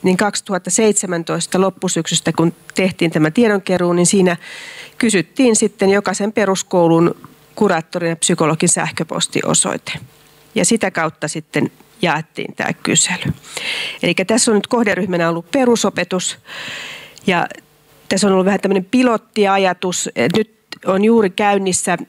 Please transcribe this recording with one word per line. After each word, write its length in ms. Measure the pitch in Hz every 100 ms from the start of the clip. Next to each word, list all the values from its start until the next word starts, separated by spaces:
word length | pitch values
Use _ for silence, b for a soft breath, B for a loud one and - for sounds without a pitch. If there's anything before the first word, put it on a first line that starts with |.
niin 140 | 185 185
kaksituhatta 520 | 214 - - 190 185
seitsemäntoista 920 | - 220 208 190 170 165 160 - 180
loppusyksystä, 680 | 190 185 185 175 160 170 -
kun 200 | 160 170 - - -
tehtiin 360 | 190 170 170
tämä 200 | 165 156
tiedonkeruu, 640 | 160 233 202 190 180 175
niin 120 | 175 175
siinä 320 | 208 180 175 B B B B B B
kysyttiin 580 | 233 202 160 - 262 214
sitten 340 | 214 - 196
jokaisen 420 | 196 202 190 208
peruskoulun 840 | 220 196 190 - 185 170 165 165 - - - _ -
kuraattorin 540 | 202 170 156 180 170
ja 60 | 165
psykologin 540 | - 175 160 160 175
sähköpostiosoite. 1200 | - 165 - 170 - - - - - - - - - - _ _ _ _ 220
Ja 100 | 180
sitä 260 | 226 196
kautta 360 | 180 156 - 151
sitten 440 | 160 156 151 113 _ - _
jaettiin 540 | 170 151 160 - - -
tämä 180 | -
kysely. 600 | - - - - 180 - - B B B B B B
Elikkä 220 | 262 170 185
tässä 260 | 226 -
on 40 | 214
nyt 120 | -
kohderyhmänä 640 | 240 226 180 202 175 165
ollut 220 | 170 170
perusopetus, 840 | 277 247 233 208 185 180 185 - - B B B B B B B B -
ja 200 | 170 - - _ _ _ _ _
tässä 180 | 196 202
on 60 |
ollut 120 | 190 185
vähän 140 | 196
tämmöinen 260 | 196 208 185
pilottiajatus, 1200 | 247 254 220 _ - 202 196 190 180 185 175 - -
että 220 | - 208
nyt 180 | 214 _ _ - -
on 180 | 190
juuri 260 | 208 233 202
käynnissä 680 | 180 208 202 190 180 - 175